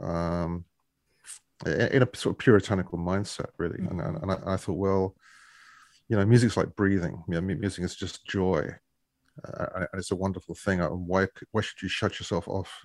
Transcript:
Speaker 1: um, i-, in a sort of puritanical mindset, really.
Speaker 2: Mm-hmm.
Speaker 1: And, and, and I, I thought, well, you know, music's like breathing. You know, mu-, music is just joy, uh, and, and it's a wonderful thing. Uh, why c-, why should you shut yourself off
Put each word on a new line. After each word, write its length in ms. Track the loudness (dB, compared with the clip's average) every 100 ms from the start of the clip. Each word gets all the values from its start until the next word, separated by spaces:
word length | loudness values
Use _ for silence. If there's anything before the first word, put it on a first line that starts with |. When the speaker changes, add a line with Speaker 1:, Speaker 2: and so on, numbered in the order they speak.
Speaker 1:
um, 640 | -6 -2 -2 -2 -4 -6 -10 _ _ _ _ _ -20 -20 _ -8 -2
i-, 220 | 0 4
in 140 | 4
a 40 | 4
sort 200 | 0 -4
of 40 | 0
puritanical 600 | 6 6 6 0 -2 -4
mindset, 480 | -2 -2 -2 -6 -10 -6
really. 200 | -6 -4
Speaker 2:
Mm-hmm. 220 | -6 -4
Speaker 1:
And, 160 | -4 -4
and, 40 |
and 100 | -2
I, 200 | -2 -2
I 40 | -4
thought, 200 | -2 -2
well, 400 | 2 2 0 -4 -20 -20 -20 -20 -20 -20 -20 _ 0
you 80 | 4
know, 80 |
music's 320 | 8 8 6 2
like 200 | 0 2
breathing. 480 | 2 4 0 -6 -4
You 80 |
know, 60 | -2
mu-, 160 | -2 -2
music 260 | -2 -2
is 140 | -6 -6
just 280 | -8 -8
joy, 440 | -6 0 2 2 0 -6 _ _ _ _ _ -20
uh, 220 | -14 -8 -6
and, 140 | -6 -6
and 80 | -6
it's 140 | -4
a 40 | -2
wonderful 380 | -2 -4 -8
thing. 260 | -8 0 2
Uh, 100 | 2
why 340 | -2 0 2
c-, 220 | 2 -2 -6
why 120 | -2
should 200 | -2 -4
you 60 | -6
shut 320 | -2 -2 -2
yourself 260 | -4 -4 -2
off 240 | -4 -6 -12